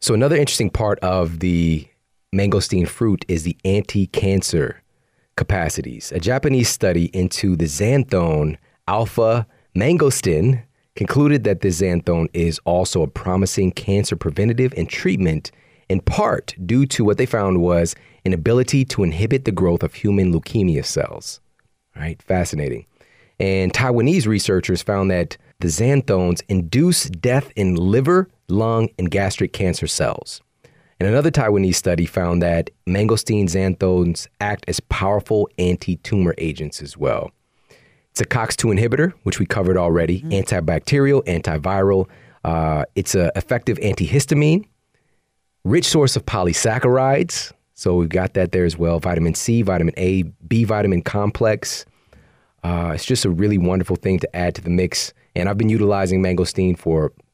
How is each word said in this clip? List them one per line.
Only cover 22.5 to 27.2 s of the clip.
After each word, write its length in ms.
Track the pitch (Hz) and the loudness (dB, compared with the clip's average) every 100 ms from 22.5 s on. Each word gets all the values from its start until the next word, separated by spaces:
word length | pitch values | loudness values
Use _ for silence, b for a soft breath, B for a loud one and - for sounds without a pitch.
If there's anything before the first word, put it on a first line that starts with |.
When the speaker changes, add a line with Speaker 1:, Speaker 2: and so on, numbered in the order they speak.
| 78 71 58 - b b b b b | -4 -6 -8 -12 b b b b b
Speaker 1:
And 340 | 98 95 92 | -2 0 0
Taiwanese 540 | - 131 120 123 185 110 | 0 0 2 2 2 2
researchers 560 | 104 - 92 - 90 | 0 2 0 0 -2
found 280 | - 98 95 | 0 0 0
that 260 | 90 82 - b b | 0 -2 -6 b b
the 80 | 87 | -4
xanthones 760 | 78 120 139 - 95 90 87 - | 0 2 2 2 0 2 -2 -2
induce 560 | 98 82 123 170 170 - | -2 0 2 2 2 -2
death 420 | 87 | -4